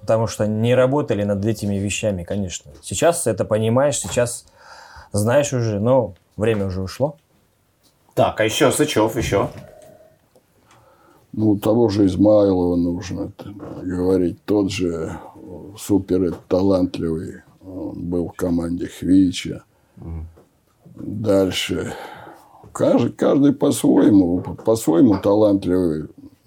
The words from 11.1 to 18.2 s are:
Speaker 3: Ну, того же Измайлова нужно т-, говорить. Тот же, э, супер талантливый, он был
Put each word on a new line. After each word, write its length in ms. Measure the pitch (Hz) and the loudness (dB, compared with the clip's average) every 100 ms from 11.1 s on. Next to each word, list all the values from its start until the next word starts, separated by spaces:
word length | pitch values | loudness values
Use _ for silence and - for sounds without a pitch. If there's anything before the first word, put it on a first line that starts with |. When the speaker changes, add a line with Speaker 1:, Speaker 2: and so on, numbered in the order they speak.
| _ _ | _ _
Speaker 3:
Ну, 260 | - 110 101 | -2 0 2
того 320 | 110 110 117 | 2 2 2
же 160 | 101 98 | 4 2
Измайлова 680 | 92 101 107 101 92 87 87 | 4 4 6 4 2 2 0
нужно 560 | 87 87 87 90 - - | -2 -4 -8 -10 -10 -12
т-, 120 | - 104 - - | -18 -16 -14 -12
говорить. 600 | 90 90 90 92 87 107 - | -8 -4 0 2 0 -4 -2
Тот 260 | 104 98 | 0 0
же, 400 | 95 90 82 82 82 - - | -2 -4 -4 -8 -10 -16 -20
э, 400 | 78 87 87 101 | -18 -18 -18 -16
супер 560 | - 101 95 92 92 - - | 0 0 2 0 0 -4 -2
талантливый, 960 | 92 98 95 90 - 87 80 - - _ _ | 0 2 2 0 -2 -4 -4 -6 -14 _ _
он 300 | 95 92 - - 87 | -16 -12 -10 -10 -4
был 200 | 87 | -4